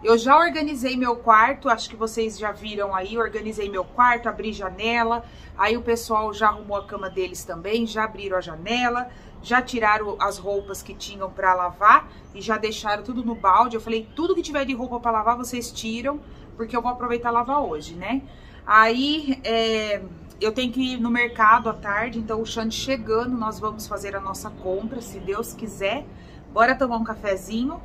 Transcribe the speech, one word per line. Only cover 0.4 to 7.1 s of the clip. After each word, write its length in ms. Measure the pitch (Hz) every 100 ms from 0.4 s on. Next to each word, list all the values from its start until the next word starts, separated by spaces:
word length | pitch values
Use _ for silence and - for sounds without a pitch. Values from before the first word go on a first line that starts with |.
| 339 311 294 277 254 254
meu 200 | 247 233
quarto, 520 | 233 214 233 269 269
acho 180 | 220 -
que 80 | 220
vocês 400 | 220 220 220 214
já 160 | 214
viram 440 | 196 214 208 202 190
aí, 200 | 190 226
organizei 540 | 220 220 214 214 202
meu 140 | 196
quarto, 440 | 185 - 247 240 240
abri 240 | 208 220
janela. 720 | 202 190 180 220 233 226 233 233 - - -
Aí 220 | 208 233
o 40 |
pessoal 500 | 233 233 - 214 214
já 140 | 208 214
arrumou 280 | 214 202 202
a 120 | 196
cama 200 | 202
deles 360 | 190